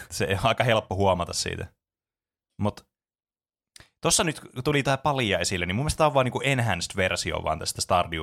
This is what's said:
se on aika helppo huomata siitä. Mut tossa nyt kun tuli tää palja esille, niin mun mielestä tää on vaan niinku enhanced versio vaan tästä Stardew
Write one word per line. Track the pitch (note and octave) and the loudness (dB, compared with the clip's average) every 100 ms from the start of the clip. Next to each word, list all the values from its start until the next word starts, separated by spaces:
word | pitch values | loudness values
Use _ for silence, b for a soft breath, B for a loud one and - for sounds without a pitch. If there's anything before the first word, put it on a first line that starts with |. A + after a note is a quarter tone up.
| - | -12
se | - G2 | -4 -2
on | F#2+ | 0
aika | A2+ A2 | 2 2
helppo | A#2 A2 - F#2+ | 2 2 0 0
huomata | G2 F2+ E2+ | 2 2 0
siitä. | - - F2 F2 _ _ _ _ _ _ _ _ - | -4 -6 -6 -10 _ _ _ _ _ _ _ _ -4
Mut | G2+ - - _ _ _ _ _ _ _ _ - b b | -4 -4 -14 _ _ _ _ _ _ _ _ -20 b b
tossa | E3 - | 0 2
nyt | F3 C#3+ | 0 -2
kun | - B2 | -10 -6
tuli | C#3 C#3+ | 0 2
tää | C3+ C3+ | 2 0
palja | D3+ C3+ A2 F2+ | 0 0 2 2
esille, | F2 F#2 F2 | 0 -2 -2
niin | G2 | -2
mun | |
mielestä | D3+ - | -2 2
tää | D#3 | 2
on | |
vaan | C#3 | 4
niinku | B2 A#2+ | 2 0
enhanced | B2+ C3+ A#2 F2 - G2+ | 0 0 0 -2 -4 0
versio | F#2 F2 E2+ D#2+ | 0 0 -2 -4
vaan | E2 D#2+ | -2 -2
tästä | - - | -4 -6
Stardew | - F2+ E2+ E2 | 0 2 2 -4